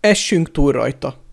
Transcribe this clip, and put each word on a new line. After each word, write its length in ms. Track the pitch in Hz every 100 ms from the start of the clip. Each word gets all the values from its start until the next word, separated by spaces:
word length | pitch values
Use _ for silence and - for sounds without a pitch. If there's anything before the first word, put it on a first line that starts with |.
essünk 500 | 208 202 - 185 165
túl 220 | - 143
rajta 520 | 127 117 135 143 - -